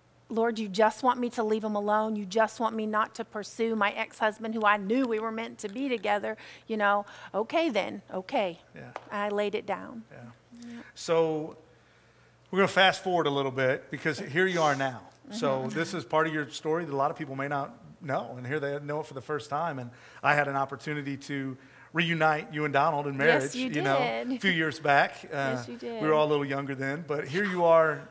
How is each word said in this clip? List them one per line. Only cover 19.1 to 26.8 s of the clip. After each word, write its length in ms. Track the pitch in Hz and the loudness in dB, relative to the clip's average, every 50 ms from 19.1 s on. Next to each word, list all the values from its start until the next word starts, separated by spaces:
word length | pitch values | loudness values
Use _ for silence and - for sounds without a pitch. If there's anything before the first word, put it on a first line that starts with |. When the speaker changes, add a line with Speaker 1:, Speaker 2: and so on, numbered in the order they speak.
| 135 | -4
Speaker 2:
the 60 | 131 | -4
first 300 | - - 151 143 - - | -4 -4 -6 -6 -4 -4
time. 300 | 143 147 170 170 147 131 | -4 -2 -2 -2 -4 -6
And 100 | 123 120 117 - - - - - - | -8 -10 -12 -16 -20 -20 -10 -2 2
I 120 | 139 147 | 4 4
had 100 | 147 143 | 4 4
an 80 | 139 139 | 2 0
opportunity 640 | 139 139 135 139 120 - 156 151 147 139 139 139 | 0 -2 -2 -4 -8 -6 -6 -6 -4 -4 -6 -6
to 400 | 135 - - 143 139 135 135 131 131 - - - - - - - | -8 -8 -6 -6 -6 -6 -6 -8 -10 -14 -20 -20 -20 -18 -6 -2
reunite 600 | 165 175 175 170 160 156 156 151 151 - - 156 | -2 0 0 2 4 4 4 4 2 -2 -6 -4
you 120 | 151 151 | -2 -2
and 80 | 147 139 | 2 4
Donald 340 | 139 143 165 156 143 147 143 | 4 4 4 2 0 0 -2
in 60 | 139 | 0
Speaker 1:
Yes, 40 | 135 | 2
Speaker 2:
marriage, 360 | 139 160 165 - 131 143 - | 4 6 6 4 4 0 -2
Speaker 1:
you 120 | 247 254 254 | -4 -4 -2
Speaker 2:
you 120 | - - 349 | -2 0 2
know, 160 | - 135 262 | 2 4 2
Speaker 1:
did. 320 | 247 233 226 226 240 247 262 | 2 0 -2 -4 -4 -4 -4
Speaker 2:
a 60 | 233 | 0
few 120 | - 190 175 | 2 2 2
years 260 | 160 160 156 - - | 2 2 0 -2 -2
back. 380 | 147 147 139 143 170 196 - - - | 2 4 6 6 6 4 0 -6 -12
Uh, 20 | - - 143 139 135 131 | -8 -4 -2 -2 -2 -2
Speaker 1:
Yes, 120 | 127 120 - | -4 -6 -8
you 80 | 240 | -10
did. 240 | 233 240 240 233 226 165 | -10 -10 -8 -6 -2 0
Speaker 2:
we 40 | 156 | 2
were 60 | 156 | 4
all 120 | 151 151 | 4 4
a 40 | 147 | 4
little 140 | 151 143 143 | 2 2 0
younger 300 | 139 139 139 139 135 139 | 0 -2 -4 -4 -4 -4
then, 280 | 127 | -4